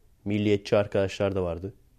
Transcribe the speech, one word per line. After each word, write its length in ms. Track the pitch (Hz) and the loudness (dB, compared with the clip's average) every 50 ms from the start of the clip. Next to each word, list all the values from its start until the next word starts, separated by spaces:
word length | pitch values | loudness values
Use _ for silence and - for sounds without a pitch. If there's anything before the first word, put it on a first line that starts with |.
| _ _ _ _ - | _ _ _ _ -6
Milliyetçi 520 | 101 104 107 104 104 104 101 - - - | -4 -2 0 2 2 2 2 2 2 2
arkadaşlar 580 | 104 101 - - 104 98 95 - - 101 98 95 | 2 2 2 0 0 0 0 0 -2 -2 0 0
da 80 | 98 | 0
vardı. 320 | 90 87 82 82 90 98 - - _ _ _ | -2 -2 -4 -6 -8 -10 -12 -14 _ _ _